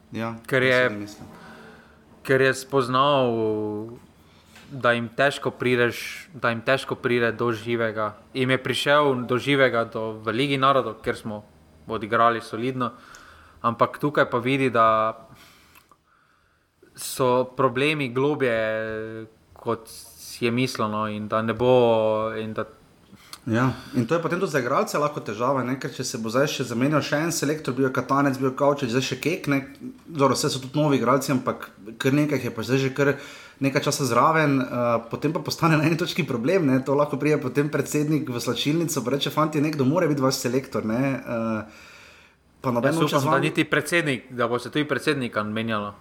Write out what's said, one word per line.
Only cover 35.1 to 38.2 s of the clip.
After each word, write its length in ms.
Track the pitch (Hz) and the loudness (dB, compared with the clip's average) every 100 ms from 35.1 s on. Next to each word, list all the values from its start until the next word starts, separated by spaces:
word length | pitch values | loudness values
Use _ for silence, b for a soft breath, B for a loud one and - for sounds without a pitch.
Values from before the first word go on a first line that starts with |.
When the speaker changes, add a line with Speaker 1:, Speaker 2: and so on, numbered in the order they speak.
| - 147 160 | -4 -2 -2
Speaker 1:
pa 60 | |
postane 340 | 151 - 160 156 | -4 0 2 4
na 80 | |
eni 160 | 156 165 | 2 0
točki 240 | 175 - | -2 -2
problem, 460 | 139 120 127 190 143 | -2 0 2 2 4
ne, 80 | 131 | 2
to 160 | 131 139 | 2 2
lahko 240 | 147 135 | 2 0
pride 160 | 147 147 | 0 0
potem 300 | 123 143 151 | 0 0 0
predsednik 640 | 151 131 151 151 156 | 0 -2 0 2 0